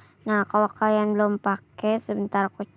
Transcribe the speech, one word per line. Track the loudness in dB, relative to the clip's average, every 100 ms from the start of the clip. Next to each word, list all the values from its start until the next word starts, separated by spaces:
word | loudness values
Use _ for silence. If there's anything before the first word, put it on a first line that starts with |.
| -20 _ -2
Nah, | -2
kalau | 0 0 0
kalian | 0 2 2 2 2
belum | 0 0
pakai, | -2 -4 _ -6 -2 -2
sebentar | -4 -6 -2 -2 -2
aku. | -4 -14